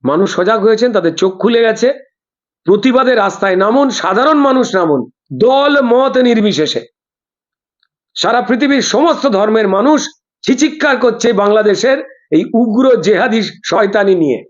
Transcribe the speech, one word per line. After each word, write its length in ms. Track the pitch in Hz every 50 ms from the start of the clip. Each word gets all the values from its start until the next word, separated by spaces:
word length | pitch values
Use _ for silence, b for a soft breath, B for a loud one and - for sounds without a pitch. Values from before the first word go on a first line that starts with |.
| -
মানুষ 320 | 131 143 165 196 190 -
সজাগ 240 | - 185 185 226 214
হয়েছেন, 340 | 196 220 226 214 240 247 214
তাদের 220 | 202 165 165 165
চোখ 260 | - 190 190 185 185
খুলে 200 | - 240 233 233
গেছে। 320 | 233 220 214 220 233 254 277 - - _ _ _ _ _ _ _ _ _ _ _ _
প্রতিবাদে 520 | 165 196 208 - 262 240 254 262 247 254
রাস্তায় 400 | 226 196 196 - - 202 196 185
নামুন, 340 | 185 196 208 233 277 285 269
সাধারণ 480 | 208 - - 175 190 214 262 302 311
মানুষ 380 | 294 277 277 254 262 233 - -
নামুন, 340 | 190 175 160 143 131 113 - _ _ _ _ 139
দল 440 | 127 214 247 262 277 277 294 285 285
মত 360 | 262 233 233 254 269 262 -
নির্বিশেষে। 680 | 254 254 247 233 220 208 214 180 135 156 135 - 113 - - _ _ _ _ _ _ _ _ _ _ _ _ _ _ _ _ _ _ _ _ _ _ _ _ _
সারা 240 | - - 185 233 240
পৃথিবীর 400 | 240 - 262 226 294 269 277 262
সমস্ত 460 | 196 - - 226 302 339 302 - -
ধর্মের 400 | 277 208 190 208 214 220 220 214
মানুষ 400 | 196 190 196 220 277 311 285 - - - _ _ _ _ _
চিচিৎকার 560 | - - 269 254 294 294 - - - 294 269
করছে 360 | 233 247 240 220 - - 240 226
বাংলাদেশের 640 | 190 202 202 208 214 208 214 196 180 214 254 269 294 - B B B B B
এই 140 | - 156 - - -
উগ্র 480 | 214 247 226 202 240 262 262 247 208
জেহাদি 400 | 156 196 214 175 220 247 220 226 196 - - - -
শয়তানি 500 | - 165 202 214 196 196 214 196 196 190
নিয়ে। 280 | 175 160 143 120 98 -